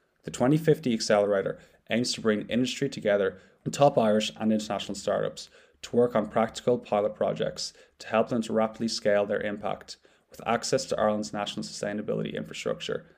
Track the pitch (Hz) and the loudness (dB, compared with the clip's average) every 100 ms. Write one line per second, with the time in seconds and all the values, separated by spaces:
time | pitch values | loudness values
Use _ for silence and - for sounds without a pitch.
0 | _ _ - - 123 156 160 147 127 110 | _ _ -10 0 4 4 4 2 2 0
1 | - 104 101 98 - - - _ - 110 | 4 4 4 2 0 -6 -14 _ -4 -2
2 | 120 - 110 104 - 120 123 - 139 110 | 0 0 0 0 0 -2 -2 -2 -4 -2
3 | 107 101 95 - - _ - - 143 127 | 2 2 2 -4 -14 _ -6 4 4 6
4 | 110 107 107 - 110 110 - 98 - 98 | 4 4 0 -2 0 0 0 -4 -6 -6
5 | 104 101 104 - - - _ _ - 120 | -2 0 -2 -6 -14 -20 _ _ -2 2
6 | 123 110 104 117 113 - - 123 - 104 | 4 2 2 2 0 0 0 0 0 0
7 | 107 - 101 107 - - - - _ - | 0 0 -2 -2 -4 -6 -10 -14 _ -20
8 | - 110 113 120 110 110 110 - 117 - | -2 0 2 -2 -2 0 0 -2 -4 -2
9 | 107 101 101 104 104 104 101 - - - | 2 2 2 -2 -4 -6 -6 -6 -10 -20
10 | _ _ _ - - 117 - 131 - - | _ _ _ -8 -2 -2 2 0 0 0
11 | 107 107 107 107 101 107 107 - 104 104 | 2 0 -2 -4 -6 -6 -10 -8 -6 -4
12 | 107 110 - - - - 57 55 - - | -4 -4 -4 -6 -8 -6 -6 -4 -6 -8
13 | - | -10